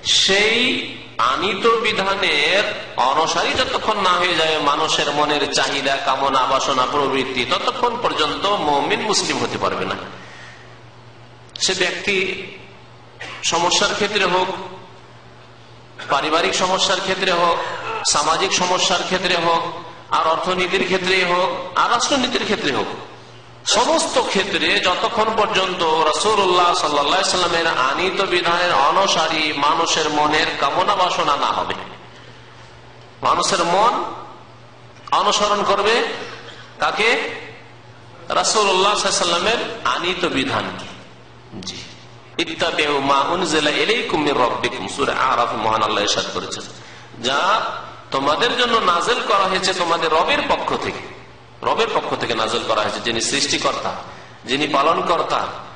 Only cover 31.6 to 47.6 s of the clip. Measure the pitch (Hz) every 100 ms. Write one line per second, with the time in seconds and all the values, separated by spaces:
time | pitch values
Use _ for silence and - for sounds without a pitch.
31.6 | 90 92 - - - - - - - -
32.6 | - - - - - - 123 160 175 190
33.6 | 170 180 220 311 - - - - - -
34.6 | - - - - - 156 190 196 208 202
35.6 | 185 196 208 240 233 - - - - -
36.6 | - - 151 160 220 247 - - - -
37.6 | - - - - - - - - 185 220
38.6 | 202 185 202 208 196 - 175 170 196 233
39.6 | - - 120 135 175 180 170 139 127 110
40.6 | 98 95 - - - - - - - -
41.6 | - - - - - - - - 165 165
42.6 | 175 - 147 147 139 139 147 175 175 156
43.6 | 147 127 165 233 - 170 147 127 120 123
44.6 | 123 127 95 - 131 - 131 120 120 117
45.6 | 107 110 107 107 101 - 98 92 92 107
46.6 | - - - - - - 117 139 180 220